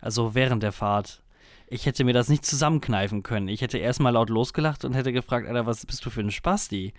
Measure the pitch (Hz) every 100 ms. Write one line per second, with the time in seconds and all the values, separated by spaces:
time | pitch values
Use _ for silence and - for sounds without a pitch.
0 | - 110 113 120 131 113 107 - 104 104
1 | 101 - _ _ - - - 120 131 -
2 | 127 123 120 147 - 139 151 156 - 101
3 | 101 104 - 110 95 107 127 113 110 123
4 | 131 117 113 110 127 - 156 143 127 127
5 | 131 123 - 120 - 120 117 110 - 127
6 | 123 113 104 - 170 202 - 101 95